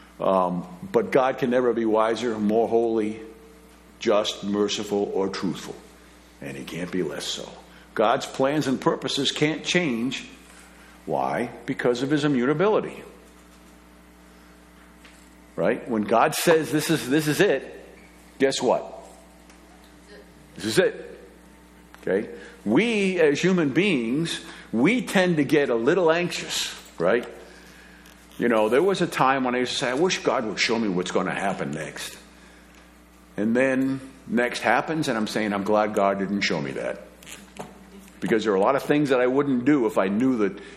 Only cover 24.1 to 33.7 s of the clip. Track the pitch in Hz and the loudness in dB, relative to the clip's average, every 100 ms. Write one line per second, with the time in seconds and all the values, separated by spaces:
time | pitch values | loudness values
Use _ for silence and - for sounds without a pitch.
24.1 | 135 165 - - - - 110 147 247 - | -2 -4 -6 -12 -18 -6 0 2 2 0
25.1 | 196 180 160 135 151 139 120 117 180 165 | 2 2 2 2 2 2 0 2 2 4
26.1 | 165 175 - - - - - - - 85 | 2 0 -4 -6 -6 -6 -10 -14 -2 2
27.1 | 117 120 - - - - - - - - | 2 -2 -12 -20 -20 -20 -20 -20 -20 -20
28.1 | - - - 120 110 107 127 185 185 175 | -20 -20 -2 2 2 4 4 4 2 0
29.1 | - 131 135 127 123 123 - 131 127 185 | 2 2 2 0 -2 -2 -2 -2 0 0
30.1 | 180 156 123 110 90 - 113 110 90 87 | 0 0 0 -2 -2 0 0 0 0 -2
31.1 | 104 92 71 98 92 73 76 71 73 - | -2 -2 -2 -4 -4 -6 -6 -8 -10 -12
32.1 | - - - - - - - - - - | -14 -20 -20 -20 -20 -20 -20 -20 -20 -20
33.1 | - - - 107 120 135 | -20 -12 -4 0 2 2